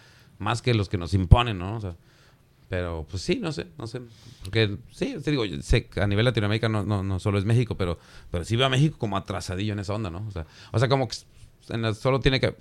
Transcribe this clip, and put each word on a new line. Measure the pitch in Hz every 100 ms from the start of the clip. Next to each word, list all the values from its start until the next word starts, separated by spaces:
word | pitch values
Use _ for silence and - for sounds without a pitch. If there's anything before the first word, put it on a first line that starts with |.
| - - - -
Más | 101 120
que | 123
los | 110 98
que | 92
nos | 85
imponen, | 98 90 120 120 95
¿no? | 92 113
O |
sea, | 98 85 _ _ - _ _ _ -
pero, | 92 87 82 76
pues | 92
sí, | - 254
no | 175
sé, | 143 - 151
no |
sé. | 110 127 120 107 - -
Porque, | 95 110 107 101 -
sí, | - 247 220
te | 151
digo, | 143 107 71
sé | - 120 -
que | 82
a | 101
nivel | 101
Latinoamérica | 123 113 101 107 113
no, | 107
no, | 98 101
no | 95 92
solo | 104 101
es |
México, | 98 120 117
pero, | 95 87 82 - - -
pero | 87
sí | 80
veo | 117
a | 135
México | 131 151 -
como | 110 98
atrasadillo | - 92 - 92 107
en | 104
esa | 98
onda, | 104 95
¿no? | 85
O | 107
sea, | 90 78 - -
o | 110
sea, | 120
como | 135 120
que | - - - - _ -
en | 117
la, | 113
solo | 104 131 131
tiene | 135 131
que, | 123 -